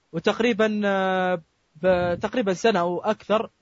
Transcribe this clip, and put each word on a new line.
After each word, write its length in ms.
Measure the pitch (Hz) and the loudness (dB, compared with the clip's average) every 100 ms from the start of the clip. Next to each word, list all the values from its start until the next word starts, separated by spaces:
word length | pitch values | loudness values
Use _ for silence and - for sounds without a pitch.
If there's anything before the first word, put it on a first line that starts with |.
| _ | _
وتقريبًا، 680 | 165 214 208 240 208 220 208 202 | -4 -2 0 0 2 0 0 0
آه، 560 | 196 190 185 185 180 - _ _ - | 0 0 0 0 -2 -6 _ _ -2
ب-، 380 | 185 180 175 175 | 0 2 0 -2
تقريبًا 340 | 208 262 196 | -2 -2 -2
سنة 260 | 180 233 196 | 0 2 2
أو 200 | 175 180 | 0 -2
أكثر 500 | 208 214 - 214 - _ | -4 -4 -2 -2 -2 _